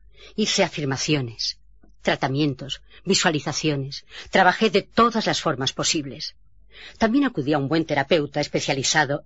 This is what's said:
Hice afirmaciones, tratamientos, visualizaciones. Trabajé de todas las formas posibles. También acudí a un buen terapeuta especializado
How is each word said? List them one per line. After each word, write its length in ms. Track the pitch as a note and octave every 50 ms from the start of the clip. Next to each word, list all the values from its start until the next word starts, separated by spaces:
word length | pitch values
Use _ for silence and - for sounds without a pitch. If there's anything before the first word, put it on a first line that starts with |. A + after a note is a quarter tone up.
| - - - - - - -
Hice 280 | - G#3+ - - - F#3+
afirmaciones, 960 | D#3 - - D3 C3+ C3+ C3 - - D3+ C#3+ B2+ A2+ A2+ - - - - - - - - - - - - -
tratamientos, 800 | - G3 E3 - D#3 C3+ C3 C#3 D#3 D3 C3 - C#3 C3 - - - - - - -
visualizaciones. 1000 | E3 G3 - - F3+ D#3 C#3+ - E3 D3 - - D#3 D3 C#3 C3+ C#3 - - - - - - - -
Trabajé 380 | - F#3+ F#3 F3+ F3 - A3 G#3+
de 120 | E3 G3
todas 460 | F#3+ - - - A3+ A#3 A3+ A3 - F3+
las 140 | D3+ -
formas 320 | - E3+ C#3+ A#2+ C3+ C3 -
posibles. 600 | - D3 - - E3 C#3 C#3 A2+ - - - - - - - - - - - - - - - - -
También 280 | A3+ A3 A3+ C#4+ C#4+
acudí 280 | B3+ - E3 C3 C#3 D#3
a 40 | C#3+
un 100 | C#3 C3
buen 180 | D#3 D#3+ D#3+
terapeuta 560 | - D3 C#3 C#3 - F#3 D#3+ C#3+ - - D3+
especializado 840 | D3 - - D#3 - - C#3+ C3+ B2 - - D#3 D3+ B2+ C#3+ - -